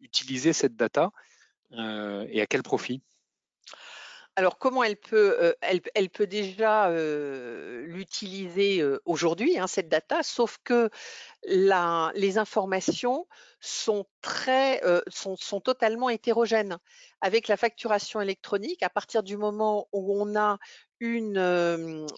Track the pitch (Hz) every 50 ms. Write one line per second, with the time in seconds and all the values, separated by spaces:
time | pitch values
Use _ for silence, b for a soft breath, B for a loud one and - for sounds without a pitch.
0 | 135 - - - - 131 135 123 127 160 156 - - 127 117 110 117 110 - 143
1 | 165 202 - b b b b b b b b b _ _ 123 113 113 110 107 107
2 | 104 104 101 101 104 - 113 110 107 - - 135 - - 135 113 - - 123 135
3 | _ _ _ _ _ _ _ _ _ _ _ _ - - B B B B B B
4 | B B B B B B B 196 185 180 - - - 262 254 262 240 214 208 -
5 | - - 226 214 208 196 175 - 170 170 - - - - 190 175 - - - 214
6 | 196 180 - - 208 180 190 208 202 190 185 202 220 220 214 214 208 180 170 165
7 | 160 151 151 147 147 143 135 131 123 120 117 87 71 90 123 117 139 165 165 185
8 | 190 - - - 208 190 185 196 196 175 170 190 196 202 196 180 151 139 139 -
9 | - 175 165 139 165 165 170 170 233 330 359 233 185 185 - 196 170 160 - 160
10 | - - 294 339 302 - - - 233 202 - - - - 247 240 233 214 B B
11 | B B B B B B B B - - 196 185 190 196 190 180 175 170 170 165
12 | 160 160 - 202 196 196 185 220 214 - - 220 190 190 190 190 - - - -
13 | - 247 254 311 359 _ B B B B B B - - - - - 233 208 202
14 | 196 _ _ _ - - - - - 262 262 262 269 269 262 - - 185 175 175
15 | - - - - - 196 190 - - - 208 196 - 254 262 - 240 220 226 233
16 | 254 254 233 214 - 240 220 226 233 202 226 220 208 196 175 175 _ b b b
17 | b b b b - 190 196 233 - - 208 185 - 226 - - - 226 214 202
18 | - - - 220 202 196 190 - - - 208 196 202 302 359 - - 180 - 240
19 | - - - 220 196 190 208 208 214 208 208 214 220 214 208 208 - _ - 196
20 | 185 196 196 202 208 208 208 208 214 208 202 202 B B B B B B _ -
21 | 240 233 233 233 220 214 202 190 185 180 180 175 175 170 170 165 165 165 160 156
22 | 156 151 -